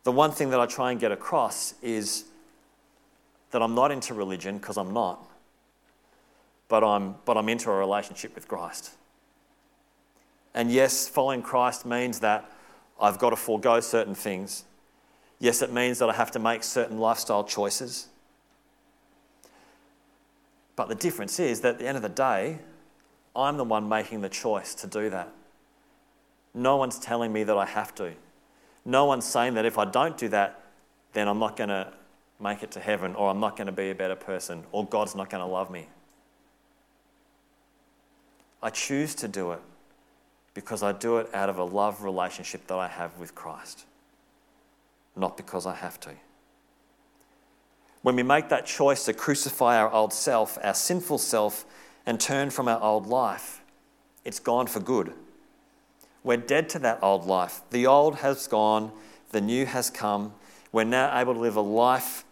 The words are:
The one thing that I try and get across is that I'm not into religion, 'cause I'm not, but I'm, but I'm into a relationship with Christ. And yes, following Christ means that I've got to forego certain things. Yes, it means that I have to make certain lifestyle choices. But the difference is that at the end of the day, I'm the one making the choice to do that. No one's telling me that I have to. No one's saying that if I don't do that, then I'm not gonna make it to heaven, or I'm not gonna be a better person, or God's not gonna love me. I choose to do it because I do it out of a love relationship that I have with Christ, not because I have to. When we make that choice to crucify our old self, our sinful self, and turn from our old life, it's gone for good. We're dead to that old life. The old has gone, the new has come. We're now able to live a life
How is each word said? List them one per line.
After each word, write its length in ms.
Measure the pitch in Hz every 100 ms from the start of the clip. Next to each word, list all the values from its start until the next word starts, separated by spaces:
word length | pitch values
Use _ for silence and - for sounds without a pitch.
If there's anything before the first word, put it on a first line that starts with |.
The 80 | -
one 200 | 127 151
thing 180 | 147 139
that 80 | 127
I 60 | 120
try 260 | - 127
and 80 | 123
get 120 | 110
across 640 | 98 - 160 113 - - -
is 440 | 117 110 104 - - - _ _ _ _ _ _ _ _ _ _ _
that 100 | 123
I'm 140 | 113 117
not 160 | 143
into 220 | 135 -
religion, 460 | 110 95 92 90 101
'cause 180 | 107 104
I'm 160 | 92
not, 300 | 110 98 - - - _ _ _ _ _ _ _ _ _ _ _ _ _
but 160 | 110
I'm, 340 | 110 101 98 98 -
but 120 | 110
I'm 120 | 107
into 200 | 117 117
a 60 | 98
relationship 580 | 98 104 - - -
with 140 | - -
Christ. 480 | 92 85 - - - _ _ _ _ _ _ _ _ _ _ _ _ _ _ _
And 180 | 120 120
yes, 360 | 127 131 - -
following 340 | - 135 127
Christ 440 | 117 127 123 - 123
means 360 | 120 123 113
that 280 | 110 104 - - - - _ -
I've 200 | 104 95
got 120 | 120
to 40 | 113
forego 440 | - 107 123 117
certain 340 | 117 117 101 95
things. 480 | 107 92 101 - - _ _ _ _ _ _ _
Yes, 240 | 120 120
it 100 | 131
means 280 | 123 123 120
that 100 | 117
I 40 |
have 180 | 110 113
to 80 | 123
make 240 | 113 117
certain 340 | - 127 117 110
lifestyle 460 | 113 113 - 104
choices. 640 | 104 - 101 - 127 - - _ _ _ _ _ _ _ _ _ _ _ _ _ - _ _ _ _ _ _ _ _ _ _ _ _ -
But 100 | 98
the 80 | 110
difference 440 | 170 - 101 -
is 220 | 156 117
that 120 | 123
at 60 | -
the 80 | 123
end 100 | 139
of 60 |
the 60 | 104
day, 500 | 90 131 101 120 160 - - _ _ _ _ _ 123
I'm 220 | 139 147
the 80 | 120
one 240 | 107 104
making 320 | 110 104 110
the 80 | 98
choice 440 | - 117 101 - -
to 120 | 98
do 220 | 107 107
that. 240 | 92 85 - _ _ _ _ _ _ _ _ _ _ _
No 240 | 120 127 139
one's 200 | 127 -
telling 360 | - 117 113
me 100 | 107
that 140 | 104 101
I 80 | 98
have 280 | 107 - -
to. 200 | 90 82 - _ _ _ _ _ 123
No 180 | 131 143
one's 200 | 131 113
saying 300 | 127 123 113
that 100 | 110
if 120 | 110
I 60 |
don't 340 | 101 123 160 -
do 120 | 110
that, 320 | 104 98 - - _ _ _ _
then 160 | 107 104
I'm 120 | 104
not 180 | 107 -
gonna 340 | 104 98 95 - - _ _ _
make 240 | 104 104
it 80 | 107
to 80 | 98
heaven, 340 | 104 104 92 101
or 140 | 101
I'm 120 | 98
not 160 | 107 101
gonna 160 | 98
be 160 | 92 95
a 60 | 95
better 200 | 95 92
person, 500 | - 92 - 85 82
or 140 | 98 101
God's 300 | 107 107 98
not 140 | 95
gonna 180 | 98 92
love 220 | 92 92
me. 200 | 90 78 - _ _ _ _ _ _ _ _ _ _ _ _ _ _ _ _ _ _ _ _ _ _ _ _ _ _
I 60 | 113
choose 440 | - - 139 151 -
to 120 | 113
do 240 | 98 87
it 100 | 82 - - _ _ _ _ _ _ _
because 280 | - - 107
I 120 | 101
do 240 | 98 117 117
it 160 | 110 98
out 140 | 98
of 80 | 92
a 60 |
love 400 | 90 101 104 101
relationship 640 | 101 92 90 - 92 95 -
that 100 | 92
I 100 | 90
have 300 | 87 85 90
with 180 | 85 -
Christ, 500 | 80 76 - - - _ _ _ _ _ _ _ _ _ _ _ _ -
not 200 | 92 -
because 300 | - 92 92
I 100 | 87
have 240 | 82 -
to. 140 | 78 71 _ _ _ _ _ _ _ _ _ _ _ _ _ _ _ _ _ _
When 140 | 127 123
we 80 |
make 260 | 123 147 156
that 160 | 135 -
choice 380 | - 139 135 -
to 80 |
crucify 640 | - - 143 - - 120 117
our 140 | 110
old 220 | 113 107
self, 440 | - - 120 107 -
our 100 | 104
sinful 440 | - - 180 180 143
self, 480 | - 113 104 - - - - - -
and 160 | 117
turn 300 | - 139 139
from 160 | 135 123
our 120 | 113
old 280 | 107 107 101
life, 560 | 123 117 92 - - - _ _ _ _ _
it's 160 | - -
gone 280 | - 120 120
for 120 | 110
good. 360 | 95 123 82 - - - _ _ _ _ _ _ - _
We're 140 | 131 120
dead 320 | 120 143 160
to 100 | 165
that 240 | 127 113
old 220 | 98 98 87
life. 360 | 92 90 - -
The 160 | 123 127
old 320 | 143 151 147
has 300 | 135 135 -
gone, 440 | 110 107 107 107 - - - -
the 120 | 110
new 240 | 101 123 135
has 240 | 127 117
come. 420 | - 107 104 104 - - - -
We're 120 | 113
now 360 | 110 127 139 131
able 160 | 127 117
to 40 |
live 160 | 117 107
a 60 |
life 640 | 104 110 123 127 - - -